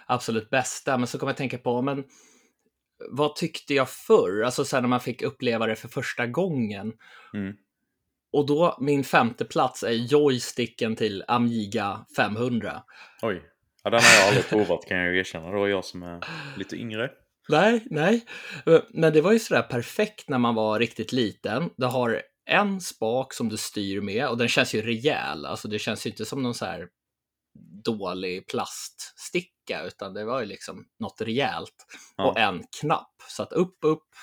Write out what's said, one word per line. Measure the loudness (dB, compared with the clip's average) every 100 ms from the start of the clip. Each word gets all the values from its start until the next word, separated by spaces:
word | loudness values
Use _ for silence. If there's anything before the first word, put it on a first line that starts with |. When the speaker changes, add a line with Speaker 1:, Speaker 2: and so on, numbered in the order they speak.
| -4
Speaker 1:
absolut | -2 -2 -4 0
bästa. | 0 0 -4 -2 0
Men | 0
så | -2
kom | -4
jag |
att | -4
tänka | -4 -4
på, | -2 0
men | 0 -4 -8 _ _ _ _ _ _ _ _ -18 -8
vad | 0 0 0
tyckte | -6 -6 -2
jag | 0 0
förr? | -2 6 6 6 2
Alltså, | 0 0
så | 0 2
här, |
när | 2
man | 0
fick | 0 -4
uppleva | -6 -2 0 0 0
det | -2
för | -6
första | -6 -6 -4 -2
gången. | 0 0 0 -2 -4 -8 -10 -16 -20 -12
Speaker 2:
Mm. | -8 -8 -10 _ _ _ _ _ _ _
Speaker 1:
Och | 0 2
då, | 4 2 2
min | 0 2
femte | 4 4 4 0
plats | -2 0 0 0
är | -2
joysticken | -2 4 4 6 2 -2 -4 -4 -2 -4 0
till | -2 -2 0
Amiga | 2 2 0 -2 -2 -2 -6 -6 -2
femhundra. | 0 0 -2 -2 -4 -8 -14 -20 -20 _
Speaker 2:
Oj. | -6 -6 -10 _ _ _
Ja, | 0
den | 6
har | 8 8
jag | 8
aldrig | 4 4
provat, | 2 2 0 -2
kan | -2
jag | 0
ju | 0
erkänna. | -2 -6 -6
Det | 0
var | 0
jag | 0
som | -4 -10
är | -12 -12 -12 -12 -12 -12
lite | -10 -10
yngre. | -8 -4 -6 -8 _ _ 0
Speaker 1:
Nej, | 4 6 4 0
nej. | 0 2 2 -2 -16 -14 -4 6 6 6
Men | 2 4
det | 6
var | 6
ju | 4
sådär | 4 0
perfekt | 2 -2 -2 -2 -2 -4 -4
när | 2
man | 2
var | 2 2 2
riktigt | 0 -4 -4
liten. | 0 0 -2 -4 -2 -4 -2
Det | -2
har | 0 0 -2 -6 _ 0
en | 2 2 -2
spak | -8 -4 -2 -2 -4
som | -4 -4
du | -4
styr | -6 -4 -4 -4
med, | -2 -2 -2
och | 0
den | 2
känns | 2 2
ju | 0
rejäl. | -2 -2 0 0 -2 -6 -8
Alltså, | -8 -6
det | -6
känns | -4 -6 -6
ju |
inte | -8
som | -8 -4
någon | -4
så | -4
här | -6 -8 -12 _ _ _ _ _ _ -20 -20 -8
dålig | -4 -4 -4 -6 -6 -6 -6
plaststicka, | -6 -6 -8 -14 -16 -18 -16 -8 -6 -6 _ -10 -8 -8
utan | -10 -12
det | -8
var | -6 -4
ju | -6
liksom | -10 -14 -16 -16 -12
något | -10 -8
rejält. | -4 -2 -2 -4 -10 -16 -20 -20 -14 -2
Speaker 2:
Ja. | 0
Speaker 1:
Och | 4
en | 2 0 -8 -4
knapp. | 0 0 -4 _ -14
Så | -10
att | -2
upp, | 0 0 _
upp, | 0 0 _ -20